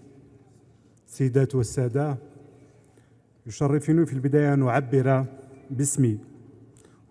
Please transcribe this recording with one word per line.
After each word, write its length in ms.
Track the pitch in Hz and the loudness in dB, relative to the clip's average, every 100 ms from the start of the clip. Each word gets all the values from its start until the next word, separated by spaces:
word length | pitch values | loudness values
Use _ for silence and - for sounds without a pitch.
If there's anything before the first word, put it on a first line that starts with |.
| - - - - _ _ _ _ _ _ - | -20 -20 -20 -20 _ _ _ _ _ _ -14
السيدات 480 | - 131 131 131 131 | -4 0 0 0 -2
والسادة، 640 | 117 - 123 135 147 135 - - - - - _ _ _ _ _ _ _ 117 | -2 -4 -4 -2 -4 -6 -12 -20 -20 -20 -20 _ _ _ _ _ _ _ -12
يشرفني 580 | - 143 147 143 165 165 | -2 0 0 2 2 2
في 80 | |
البداية 400 | 135 131 147 147 | -2 0 2 4
أن 100 | 139 | 2
أعبر 640 | 127 131 127 131 131 131 131 - - - - | 2 0 0 0 2 2 0 -10 -20 -20 -10
باسمي 460 | 127 139 - 120 104 - - - - - - - _ - | -4 -2 2 0 0 -8 -20 -20 -20 -20 -20 -20 _ -10